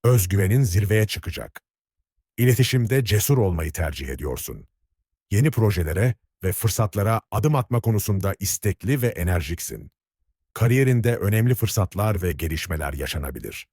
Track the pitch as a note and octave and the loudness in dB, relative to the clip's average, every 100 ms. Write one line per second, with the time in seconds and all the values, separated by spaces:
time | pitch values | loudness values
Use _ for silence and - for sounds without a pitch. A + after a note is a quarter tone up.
0 | A#2 B2 F2+ G2+ F#2 A#2+ B2+ F2+ G2+ G#2+ | 4 4 4 2 4 4 4 2 2 2
1 | G#2+ - - - A1 - _ _ _ _ | 2 -2 -10 -10 -12 -16 _ _ _ _
2 | _ _ _ - B2 A#2+ B2+ C3 A2+ C3 | _ _ _ 2 4 4 4 2 2 0
3 | A2+ G#2 - C#3 G2 E2 E2 - D#2+ D2 | 2 0 2 2 2 0 -4 -2 -4 -4
4 | C#2 B1+ C2+ B1+ - A#1 - _ _ _ | -10 -8 -6 -8 -10 -14 -16 _ _ _
5 | _ _ _ G2+ D3+ - A2 F2+ D#2 E2+ | _ _ _ 2 2 2 0 0 -2 0
6 | B2 - _ _ F#2 F2+ G#2+ - G#2+ G#2 | 0 -2 _ _ -4 -2 -2 0 -2 0
7 | G2+ A2+ _ - D3+ D3+ A#2+ B2 A2+ G#2+ | 0 -2 _ -2 0 0 0 -2 2 0
8 | - G2 F#2+ F#2+ G2 - G#2 F#2 G2 C#3 | 0 0 -2 -4 -6 -2 -4 -4 -2 0
9 | A#2+ - E2+ F2+ D2 E2 - A1+ - _ | -2 -2 -2 0 -2 -8 -8 -12 -16 _
10 | _ _ _ _ _ - A#2 B2+ C3 B2 | _ _ _ _ _ -2 2 4 4 4
11 | A#2 A#2+ G2+ A2 A#2+ B2+ A2 - F#2 F#2+ | 2 0 0 2 2 2 0 0 -2 -2
12 | G#2+ G2+ F2+ C#2+ E2 D#2 - D#2+ C#2+ C#2+ | -2 0 -2 -2 -4 -4 -6 -6 -6 -6
13 | C#2+ - C#2 B1 - - - | -6 -6 -8 -8 -12 -14 -20